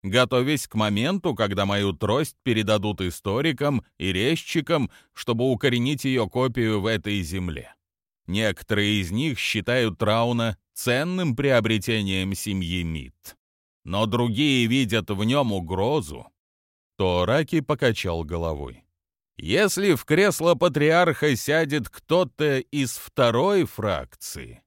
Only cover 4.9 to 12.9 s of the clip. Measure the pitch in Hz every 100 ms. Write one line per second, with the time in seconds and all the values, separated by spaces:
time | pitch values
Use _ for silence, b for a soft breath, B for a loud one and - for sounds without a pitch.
4.9 | b b - - 117 127 120 139 120 123
5.9 | 143 135 131 104 127 131 123 113 107 101
6.9 | 110 104 104 80 92 90 76 - _ _
7.9 | _ _ _ - 104 110 92 - 104 104
8.9 | 104 87 104 156 123 - 110 101 127 113
9.9 | 87 104 110 120 117 113 104 _ - -
10.9 | 123 165 185 170 117 139 123 110 110 95
11.9 | 113 98 95 95 95 - 95 85 90 85